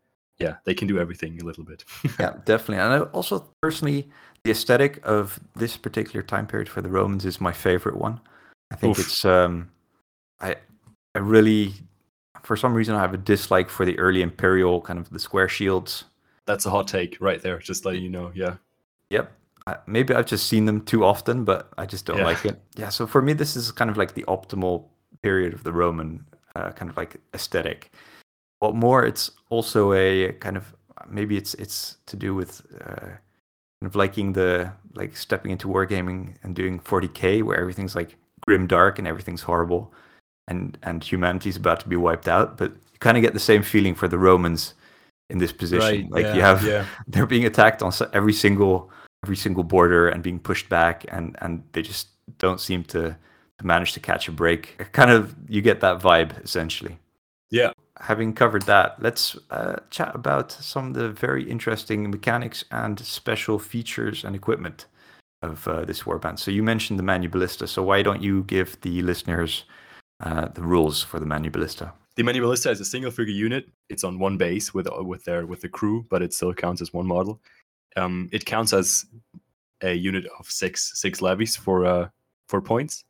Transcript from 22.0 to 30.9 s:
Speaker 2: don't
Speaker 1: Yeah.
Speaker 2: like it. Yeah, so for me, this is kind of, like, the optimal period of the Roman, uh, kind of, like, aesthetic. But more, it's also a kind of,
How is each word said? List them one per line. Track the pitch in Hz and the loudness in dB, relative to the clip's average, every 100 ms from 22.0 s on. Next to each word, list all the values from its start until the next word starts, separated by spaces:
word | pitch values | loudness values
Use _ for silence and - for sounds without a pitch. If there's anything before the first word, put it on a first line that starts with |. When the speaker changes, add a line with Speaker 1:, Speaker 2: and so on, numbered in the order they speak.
| - | -4
Speaker 2:
don't | 82 | 0
Speaker 1:
Yeah. | 87 | 0
Speaker 2:
like | 85 104 | 0 -2
it. | - _ - | -6 _ -12
Yeah, | 104 | -8
so | - 113 | -6 0
for | 139 | 2
me, | 135 | 2
this | 151 143 123 | 0 -2 -4
is | 110 | -6
kind | - 117 | -2 -2
of, | 104 | 0
like, | 92 | -2
the | - - | -4 -4
optimal | 95 - 98 90 87 - _ _ - | -4 -4 -4 -2 -2 -6 _ _ -6
period | 101 95 90 | 0 0 0
of | 82 | -4
the | - | -6
Roman, | 85 87 82 80 76 - _ _ - | 0 0 0 -8 -10 -16 _ _ -10
uh, | 92 | -10
kind | - 87 | -10 -10
of, | - | -10
like, | 85 - _ | -10 -14 _
aesthetic. | - - 90 - - - _ - - _ _ _ - | -12 -4 -4 -4 -8 -14 _ -20 -20 _ _ _ -4
But | 107 113 | -2 2
more, | 120 131 117 | 4 6 4
it's | - - _ - | 0 -8 _ -4
also | 117 110 110 101 | -4 0 2 4
a | 95 95 95 92 80 | 6 4 4 0 -4
kind | 101 95 | -8 -10
of, | - - _ | -12 -20 _